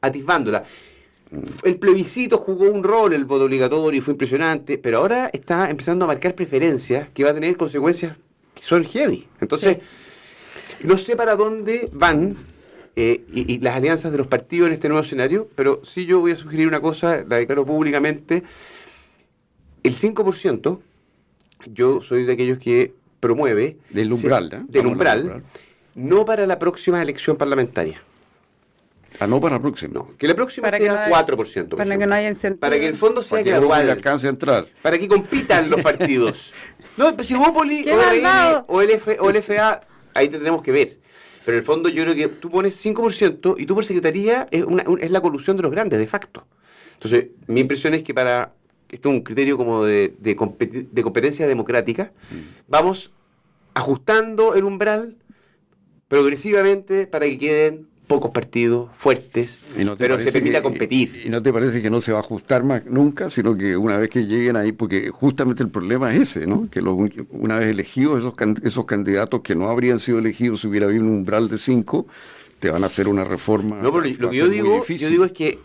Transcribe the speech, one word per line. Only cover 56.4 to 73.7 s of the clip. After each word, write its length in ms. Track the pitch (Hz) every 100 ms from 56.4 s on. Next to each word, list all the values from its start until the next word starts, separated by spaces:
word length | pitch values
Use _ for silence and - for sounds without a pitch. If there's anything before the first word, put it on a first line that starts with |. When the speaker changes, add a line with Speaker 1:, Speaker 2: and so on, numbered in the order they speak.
| 208 202 196 196 196 190 190
Speaker 1:
para 180 | 160 147
que 120 | 131
queden 500 | 147 151 156 156 - _ _
pocos 240 | 143 131
partidos 580 | 127 110 120 117 120 120
fuertes, 640 | - 143 123 - 113 120 - - 117
Speaker 2:
¿Y 60 |
no 140 | 98 104
te 80 | 123
Speaker 1:
pero 80 | 127
se 40 |
Speaker 2:
parece 100 | 123 -
Speaker 1:
permita 200 | 139 156
Speaker 2:
que, 40 |
Speaker 1:
competir. 580 | 139 113 110 131 120 120
Speaker 2:
y, 40 | 113
y 20 |
no 140 | 117
te 80 | 110
parece 300 | 117 127 117
que 80 | 110
no 100 | 117
se 140 | 117
va 60 | 107
a 20 |
ajustar 420 | - 110 - 127
más 220 | 131 123 110
nunca, 440 | 127 147 143 185
sino 280 | 151 110 107
que 180 | 98 92
una 220 | 110 101
vez 120 | 107
que 160 | 127 107
lleguen 300 | 113 120 117
ahí, 160 | 107
porque 380 | 104 107 95 101
justamente 520 | - 139 135 127 117
el 60 | 113
problema 460 | 104 90 127 131 139
es 60 |
ese, 260 | 269 - 80
¿no? 220 | 104 220
Que 100 | 95
los, 140 | 92 92 101 - -
una 280 | - 110 113
vez 80 | 110
elegidos 500 | 104 98 127 143 139
esos 140 | 123
can-, 220 | - 107 110
esos 220 | 120 123 -
candidatos 560 | 104 98 98 113 123
que 140 | - 85
no 140 | 98
habrían 300 | 117 123 120
sido 200 | - 117
elegidos 420 | 113 98 123 107
si 60 | 110
hubiera 180 | 101 101
habido 180 | 110
un 60 | 110
umbral 400 | 107 95 104 113
de 80 | 107
cinco, 500 | - 123 110 - - - - - - _
te 100 | 90
van 120 | 82
a 40 | 95
hacer 220 | - 98
una 160 | 101 95
reforma. 500 | 90 - 107 104